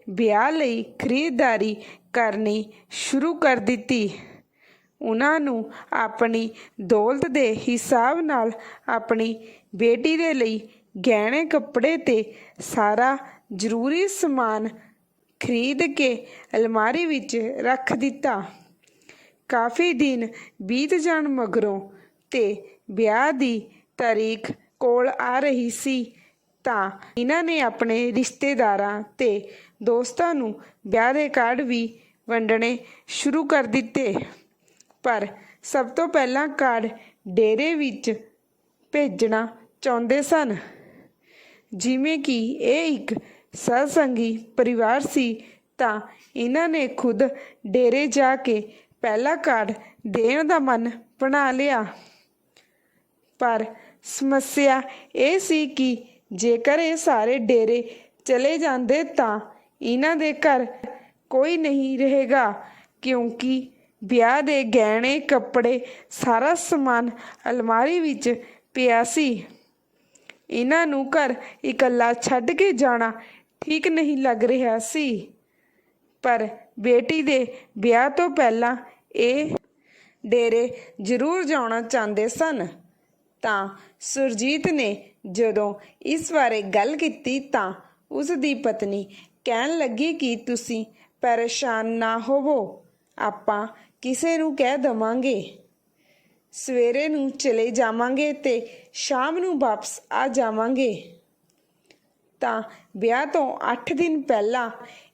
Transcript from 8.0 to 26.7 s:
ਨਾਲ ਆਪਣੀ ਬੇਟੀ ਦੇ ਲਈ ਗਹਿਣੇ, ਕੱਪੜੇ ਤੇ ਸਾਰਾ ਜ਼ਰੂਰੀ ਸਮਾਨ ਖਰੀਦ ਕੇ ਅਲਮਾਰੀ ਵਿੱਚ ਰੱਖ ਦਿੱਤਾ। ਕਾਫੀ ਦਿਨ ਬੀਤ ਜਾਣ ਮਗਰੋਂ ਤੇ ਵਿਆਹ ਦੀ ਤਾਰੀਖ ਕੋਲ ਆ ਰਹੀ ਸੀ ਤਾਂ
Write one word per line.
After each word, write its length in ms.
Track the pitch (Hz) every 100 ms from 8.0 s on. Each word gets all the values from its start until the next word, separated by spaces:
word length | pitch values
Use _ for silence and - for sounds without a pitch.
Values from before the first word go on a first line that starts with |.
| 240 330
ਨਾਲ 300 | 311 262 226 220 - - -
ਆਪਣੀ 580 | 233 226 226 226 220 - - _ 185
ਬੇਟੀ 420 | 233 233 311 320
ਦੇ 160 | 330
ਲਈ 260 | 277 226 220 - _ _ 202 247
ਗਹਿਣੇ, 380 | 214 214 285 330
ਕੱਪੜੇ 520 | 302 - 247 269 330
ਤੇ 360 | 330 226 214 - - -
ਸਾਰਾ 580 | - 247 208 214 254 277 - - -
ਜ਼ਰੂਰੀ 540 | 190 214 226 262 330 392
ਸਮਾਨ 600 | - 330 262 226 214 220 - - _ _ _ _ -
ਖਰੀਦ 440 | - 240 254 277
ਕੇ 440 | 330 277 262 233 - - - 220
ਅਲਮਾਰੀ 500 | 226 220 220 302 339
ਵਿੱਚ 300 | 285 - 233 220 269
ਰੱਖ 360 | 233 262 -
ਦਿੱਤਾ। 500 | 240 269 277 277 202 - - _ _ _ _ _ - _ _ -
ਕਾਫੀ 440 | 247 226 233 349
ਦਿਨ 340 | 254 285 247 226 - - -
ਬੀਤ 340 | 190 247 294 349
ਜਾਣ 320 | 330 320 302
ਮਗਰੋਂ 600 | 262 220 220 208 196 196 - _ _ -
ਤੇ 320 | 262 202 208 - - -
ਵਿਆਹ 400 | 196 220 220 285
ਦੀ 300 | 269 254 226 196 _ _ -
ਤਾਰੀਖ 540 | 240 214 220 220 - - _ -
ਕੋਲ 300 | 247 240 254 -
ਆ 180 | 247 254
ਰਹੀ 300 | 285 254 240
ਸੀ 420 | - 269 262 226 - _ _ _ _
ਤਾਂ 280 | 262